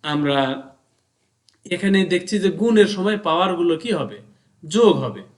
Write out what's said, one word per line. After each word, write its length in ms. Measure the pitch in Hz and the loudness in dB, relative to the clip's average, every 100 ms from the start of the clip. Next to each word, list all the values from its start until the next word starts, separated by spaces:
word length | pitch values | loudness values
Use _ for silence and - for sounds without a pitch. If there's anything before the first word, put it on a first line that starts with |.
| 151 | -4
আমরা 260 | 151 143 139 131 135 - _ _ _ _ _ _ _ _ _ - | -2 0 0 0 -4 -12 _ _ _ _ _ _ _ _ _ -10
এখানে 340 | 180 196 196 180 | -4 0 0 2
দেখছি 300 | 180 - 208 | -2 -2 -2
যে 100 | 185 165 | 0 0
গুণের 280 | 226 214 202 202 | 2 4 4 2
সময় 220 | 196 208 170 | -2 -2 -2
পাওয়ারগুলো 460 | 165 190 175 170 160 | 0 0 0 0 -2
কি 80 | 240 | -2
হবে? 260 | 175 - - - _ _ _ | -4 -4 -10 -20 _ _ _
যোগ 300 | 156 208 226 139 | -4 4 4 4
হবে। 180 | 127 98 - | -2 -8 -18